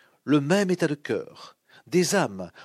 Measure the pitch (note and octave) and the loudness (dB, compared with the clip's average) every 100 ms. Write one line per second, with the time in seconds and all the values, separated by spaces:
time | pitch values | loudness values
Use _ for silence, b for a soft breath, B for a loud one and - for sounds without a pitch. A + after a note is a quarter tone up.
0 | b b - D3 C#3 G3 G3 F3+ D#3 D3 | b b 0 0 2 0 2 0 -2 -4
1 | - G#2 - - - _ b b - F3 | -4 -6 -6 -16 -20 _ b b -2 0
2 | E3+ G3 C3+ F#2+ E2+ B | 2 0 0 -6 -14 B